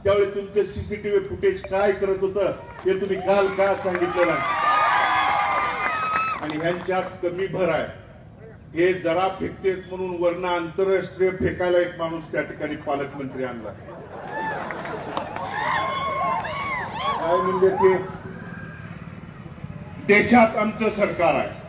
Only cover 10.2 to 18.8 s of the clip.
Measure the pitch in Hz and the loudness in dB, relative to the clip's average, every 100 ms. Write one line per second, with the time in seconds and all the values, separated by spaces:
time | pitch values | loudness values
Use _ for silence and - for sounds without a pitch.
10.2 | 175 170 180 175 165 - 190 190 175 - | 0 0 -2 -2 -2 0 2 2 0 0
11.2 | 185 180 175 165 180 180 175 165 165 165 | 0 2 -2 0 4 4 4 0 -4 -4
12.2 | - 135 147 160 147 147 - 143 139 139 | -4 -4 -4 -6 -6 -6 -2 -2 -4 -6
13.2 | 131 127 127 117 107 - - - - - | -8 -4 -6 -6 -10 -12 -14 -14 -14 -12
14.2 | - 831 880 880 - - - - - - | -8 -4 -4 -4 -6 -8 -8 -8 -6 -8
15.2 | - - - - - - 1077 1077 1077 1077 | -8 -8 -6 -4 0 0 0 -2 -2 -2
16.2 | 1077 - - - 1077 1047 - - - - | 0 -2 -2 -4 -4 -4 -6 -4 -2 -2
17.2 | 165 180 185 185 190 185 190 180 - - | 2 2 2 4 4 6 4 4 -2 -10
18.2 | - - - - - - | -12 -12 -12 -12 -12 -14